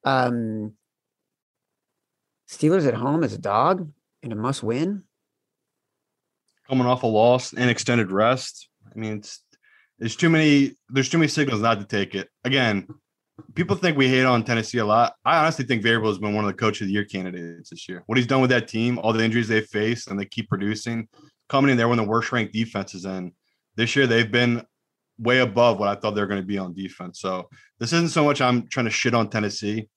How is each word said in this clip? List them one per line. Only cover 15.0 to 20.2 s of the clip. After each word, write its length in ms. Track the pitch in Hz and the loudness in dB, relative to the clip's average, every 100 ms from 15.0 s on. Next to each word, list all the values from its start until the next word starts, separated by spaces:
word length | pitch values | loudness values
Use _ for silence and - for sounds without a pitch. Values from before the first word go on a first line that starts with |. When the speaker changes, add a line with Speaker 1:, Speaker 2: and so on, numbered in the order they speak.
| 120 - | 2 0
Speaker 2:
I 140 | - 160 | 0 2
honestly 260 | 156 160 | 2 -2
think 200 | 120 120 | -2 0
Vrabel 240 | 113 117 110 | 2 2 0
has 100 | 95 | -2
been 160 | 104 | -2
one 100 | 104 | -2
of 60 | 101 | -2
the 60 | 98 | 0
coach 240 | 110 104 | -2 -2
of 60 | 98 | -4
the 60 | |
year 120 | 101 | -4
candidates 680 | 101 95 92 90 85 85 - | -4 -8 -8 -10 -12 -16 -20
this 180 | 85 - | -18 -14
year. 140 | 90 - | -14 -2
What 120 | 120 | -2
he's 80 | 120 | 2
done 140 | 131 | 2
with 100 | 127 | 4
that 160 | 123 107 | 2 0
team, 320 | 110 117 123 | -4 -2 0
all 140 | 110 | 0
the 120 | 113 | 2
injuries 220 | 113 117 110 | 2 0 0
they've 180 | 110 | 0
faced, 440 | 107 104 107 117 - | 0 -2 -2 -4 -6
and 100 | |
they 60 | 101 | -8